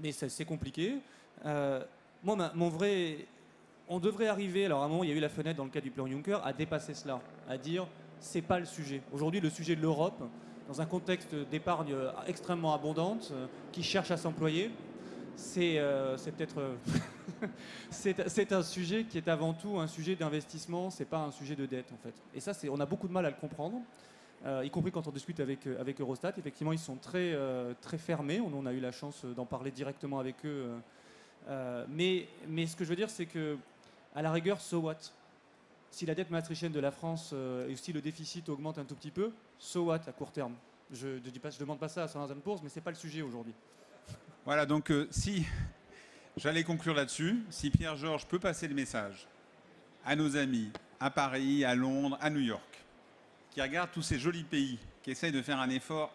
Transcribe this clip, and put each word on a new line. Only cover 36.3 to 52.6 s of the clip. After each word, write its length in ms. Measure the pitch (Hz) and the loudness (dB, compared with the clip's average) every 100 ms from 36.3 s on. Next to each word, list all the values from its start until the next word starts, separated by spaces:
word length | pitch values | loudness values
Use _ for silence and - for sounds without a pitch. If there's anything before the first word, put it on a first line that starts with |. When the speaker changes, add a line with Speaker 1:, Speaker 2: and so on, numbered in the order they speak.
| 170 165 160 170 | 0 0 -2 0
Speaker 1:
de 80 | 147 | 2
la 120 | 139 | 2
France, 400 | 139 165 165 - | 2 -2 -2 -2
euh, 360 | 139 131 127 127 | -4 -2 -2 -4
et 60 | 131 | -4
si 180 | - | -4
le 80 | 156 | -2
déficit 480 | 147 160 156 170 160 | -2 -4 -6 -6 -4
augmente 280 | 143 156 156 | -4 -4 -4
un 60 | |
tout 100 | 135 | -6
petit 160 | 143 151 | -10 -6
peu, 220 | 180 214 220 - - | -2 -2 -2 -14 -18
so 280 | - 180 170 | -4 0 4
what 160 | 160 160 | 2 0
à 60 | |
court 200 | - 139 | -8 -6
terme ? 220 | - 127 120 - - - | -4 -4 -6 -14 -20 -14
Je 160 | 123 135 | -8 -6
ne 120 | 131 | -6
dis 200 | 123 123 | -8 -10
pas, 100 | 151 | -10
je 100 | 143 | -6
demande 200 | 143 147 | -6 -4
pas 80 | 156 | -4
ça 140 | 170 | -2
à 40 | 160 | -4
Standard 300 | 147 143 139 | -4 -6 -4
and 40 | |
Poor's, 200 | 190 202 | -4 -4
mais 80 | 151 | -6
c'est 120 | 160 | -8
pas 100 | 170 | -8
le 40 | 165 | -6
sujet 280 | 160 160 | -6 -4
aujourd'hui. 300 | 143 120 113 113 - - - - - - - - - | -4 -6 -8 -12 -18 -20 -20 -20 -16 -16 -16 -8 2
Speaker 2:
Voilà, 220 | 147 143 | 4 6
donc, 240 | 151 - | 6 6
euh, 160 | 147 151 | 4 4
si 380 | - 196 202 156 - - - - - - - - - | 2 2 2 2 0 -2 -6 -18 -20 -20 -20 -16 -2
j'allais 280 | 147 160 | 2 2
conclure 300 | 165 165 165 | 2 2 2
là-dessus, 500 | 147 135 - 160 233 214 | 2 2 2 2 2 0
si 220 | - - | -4 6
Pierre-Georges 560 | - 165 151 156 151 - | 6 6 -2 0 0 0
peut 100 | 175 | 0
passer 300 | 185 160 165 | 2 0 0
le 80 | 139 | 0
message 520 | 127 120 101 98 - - - - - - - - - | 0 -2 -4 -6 -16 -20 -20 -20 -20 -20 -20 -8 0
à 100 | 151 | 4
nos 220 | 151 143 | 4 4
amis 320 | 135 123 107 110 - - | 2 2 0 -6 -12 -2
à 100 | 135 | 0
Paris, 560 | 143 139 131 135 143 131 | 4 2 2 4 6 6
à 80 | |
Londres, 440 | 123 131 135 139 139 | 6 4 4 2 2
à 80 | 151 | 2
New 120 | 151 | 4
York, 440 | 123 107 | 2 0